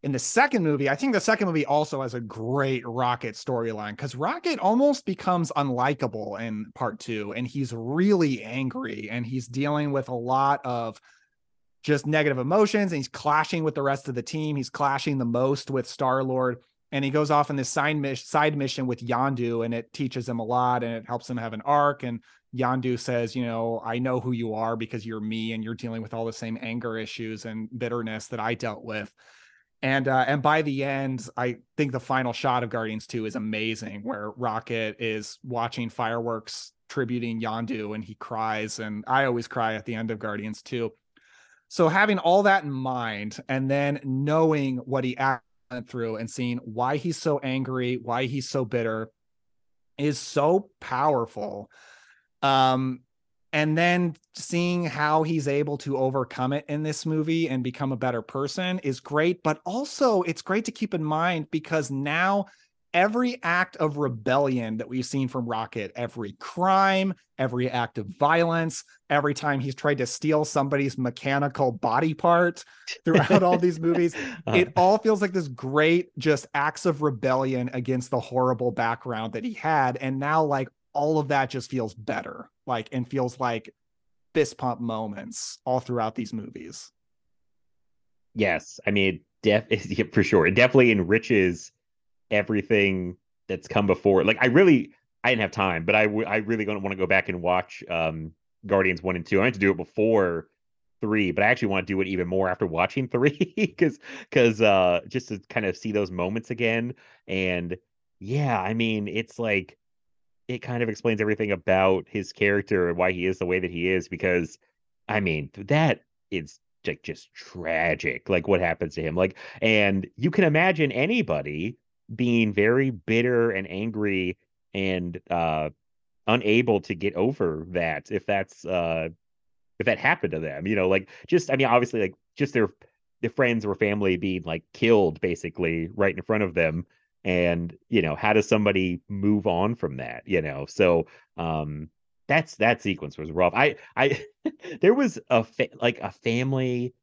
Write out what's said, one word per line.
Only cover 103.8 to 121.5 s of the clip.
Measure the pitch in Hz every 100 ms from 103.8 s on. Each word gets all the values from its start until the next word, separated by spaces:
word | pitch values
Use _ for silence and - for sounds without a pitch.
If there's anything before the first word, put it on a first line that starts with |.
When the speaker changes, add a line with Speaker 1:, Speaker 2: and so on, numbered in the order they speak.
| 165 117 - - -
Speaker 2:
'cause, | - 120 107
uh, | 110 98 90 87 101
just | 127 -
to | 101 _
kind | - 104
of | 90
see | 110
those | 104 98
moments | 90 90 110 113
again. | 117 120 113 120 127 - _ -
And | 95 92 87 87 87 _ _ _ _
yeah, | 98 135 143 110
I | 98
mean, | 113 113 110 101
it's | 95 110 -
like, | 113 101 90 - _ _ _ _ _ _ _
it | 123
kind | - 120
of | 117
explains | 104 120 107
everything | 107 104 107
about | 95 - 92 95 95 -
his | 104 92
character | - 101 101 98 101 87
and | 85
why | 90
he | 92 90
is | 92
the | 90
way | 92
that | 90
he | 87 87
is, | 92 85
because, | 85 95 87 82 - _ _ _ _ _
I | 107
mean, | 98 78 71
th-, | - 98
that | 147 160 117 _ _ _
is | 92 78 - _ _
ju-, | - 73
just | - - -
tragic, | - - 90 82 82 85 80 - 62 -
like, | 90 85
what | 95
happens | 90 82 82 78
to |
him. | 80 82
Like, | 92 - - -
and | 110 107 101 98 92 -
you | 139
can | 160
imagine | 180 151 185 160 147
anybody | 110 151 240 143 78 69